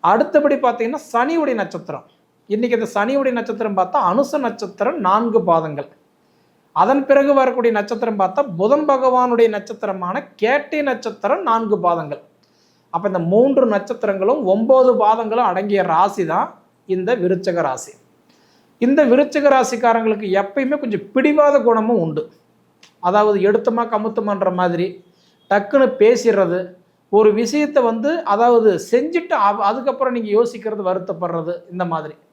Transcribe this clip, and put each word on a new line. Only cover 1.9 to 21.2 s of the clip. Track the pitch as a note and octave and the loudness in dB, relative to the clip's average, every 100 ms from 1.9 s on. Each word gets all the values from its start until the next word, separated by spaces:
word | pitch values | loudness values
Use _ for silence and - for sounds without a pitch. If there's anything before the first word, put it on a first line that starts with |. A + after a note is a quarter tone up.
| C#3 - _ _ _ _ G#3 | -14 -14 _ _ _ _ -2
இன்னைக்கு | A#3+ A#3 | 0 -2
இந்த | A3 G#3 | -2 -2
சனியுடைய | G#3+ C#4 C4 A#3+ | 0 0 0 -2
நட்சத்திரம் | A#3 G#3 G#3+ G3 | -6 -4 -4 -2
பார்த்தா | F3+ D4 F#3+ | 0 0 0
அனுச | G3+ C#4+ D4+ | 0 0 -2
நட்சத்திரம் | B3+ - G3 - G#3+ E4+ F#3+ | -4 -6 -12 -4 -4 0 0
நான்கு | G3+ A#3 G#3 F3 | 2 2 0 2
பாதங்கள். | E3 D#3+ D3 C#3 _ _ _ _ _ _ _ _ - | 0 0 -10 -12 _ _ _ _ _ _ _ _ -2
அதன் | F#3+ C#4 C4+ | 2 2 4
பிறகு | C#4 C#4 C#4 | 2 4 2
வரக்கூடிய | B3+ A#3+ A#3 G#3+ | 2 0 0 0
நட்சத்திரம் | G#3 A3 A#3 G#3 | -4 -4 -4 -2
பார்த்தா | F#3+ F#3+ C#4+ E3 | -2 -2 -4 -2
புதன் | G3+ C#4+ D4+ | 0 0 2
பகவானுடைய | C4+ C4 B3+ B3 A#3 A3+ G#3 | 0 2 2 2 2 2 0
நட்சத்திரமான | G#3 A3+ G#3 F#3+ F3+ A3 - _ | -10 -10 -8 -6 -6 -8 -10 _
கேட்டை | G#3+ C#4 C#4+ D4+ C#4+ | 0 0 -2 -4 -2
நட்சத்திரம் | B3 A3+ G#3+ G#3 D#4 F4 | -4 -6 -6 -2 -2 0
நான்கு | A3+ A3+ G3+ F3 | -2 0 0 0
பாதங்கள். | E3+ D3+ C#3+ _ _ _ _ _ _ _ | -2 -4 -12 _ _ _ _ _ _ _
அப்ப | E3+ G3+ | -4 -2
இந்த | F#3 E3+ | -2 0
மூன்று | G3+ C4 C4+ B3+ | 2 4 4 2
நட்சத்திரங்களும் | G3+ G3 A#3+ G#3 F#3+ F#3+ D4 G3+ | 0 -4 -6 -4 -2 0 0 0
ஒன்பது | G3 A3+ C4 B3+ A#3 | 0 4 4 4 4
பாதங்களும் | G#3+ A3+ A3 A3+ A3+ | 2 0 -2 -2 0
அடங்கிய | F3+ G3+ G3+ E3+ | -2 -2 -2 0
ராசி | D#3+ G3 G3+ E3+ | 2 0 -2 -4
தான் | E3+ C#4+ - _ _ _ F#3 | -2 -4 -8 _ _ _ -4
இந்த | F#3 B3 | -2 -2
விருச்சக | F3+ F3+ F#3 E3+ D3 | 0 -2 -2 -2 -4
ராசி. | B2+ - - _ _ _ _ _ _ _ _ A#3+ | -4 -12 -20 _ _ _ _ _ _ _ _ 0
இந்த | C#4+ C#4 | 4 4
விருச்சக | B3 C#4+ D4+ C#4+ C4 | 4 2 2 2 4
ராசிக்காரங்களுக்கு | A#3+ A#3+ A#3+ A3+ A3+ G#3+ G#3 F#3+ | 2 0 0 2 0 -4 -2 -2
எப்பயுமே | G3 - C4+ C#4+ | -2 -4 -2 -2
கொஞ்சம் | B3+ G#3 - | -4 -6 -4
பிடிவாத | C4 | 0